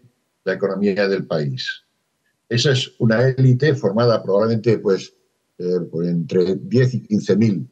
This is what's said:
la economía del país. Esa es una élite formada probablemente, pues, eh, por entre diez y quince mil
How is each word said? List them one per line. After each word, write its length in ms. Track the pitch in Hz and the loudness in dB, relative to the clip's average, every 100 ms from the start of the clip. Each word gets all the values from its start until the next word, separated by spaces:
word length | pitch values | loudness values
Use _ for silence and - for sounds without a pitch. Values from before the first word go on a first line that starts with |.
| _ _ _ _ 95 | _ _ _ _ -6
la 80 | |
economía 540 | 95 98 95 101 95 98 | -2 -2 0 0 2 0
del 160 | 95 - | 0 -2
país. 580 | 82 71 64 - - _ _ _ _ _ _ - | -4 -4 -6 -8 -12 _ _ _ _ _ _ -6
Esa 240 | 117 151 | -2 0
es 220 | 123 - - | 0 -2 -2
una 280 | - 113 131 | 0 2 2
élite 480 | 127 131 127 151 139 | 2 2 4 2 0
formada 480 | 101 104 120 107 | 0 0 2 2
probablemente, 540 | 90 98 113 113 113 101 | 0 0 2 0 0 0
pues, 360 | 104 95 - _ _ _ _ - | 2 0 -2 _ _ _ _ -10
eh, 240 | 87 90 82 | -4 -2 -4
por 140 | 80 87 | -4 -2
entre 500 | 85 76 92 90 95 | -2 -2 0 0 -2
diez 380 | 92 117 127 | -2 2 2
y 80 | 113 | 0
quince 340 | - 104 - 98 | -2 -2 0 2
mil 320 | 113 90 65 | 2 0 -6